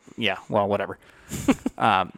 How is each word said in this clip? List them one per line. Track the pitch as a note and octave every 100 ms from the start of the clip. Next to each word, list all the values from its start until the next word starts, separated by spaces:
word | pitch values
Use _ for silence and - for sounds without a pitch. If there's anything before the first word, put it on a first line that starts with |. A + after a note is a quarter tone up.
| - -
Yeah, | G#2+ F#2+ -
well, | A2 G2+
whatever. | G2+ F#2 -
<laughs> | - - - - - - - -
Um, | A#2 F#2+ F#2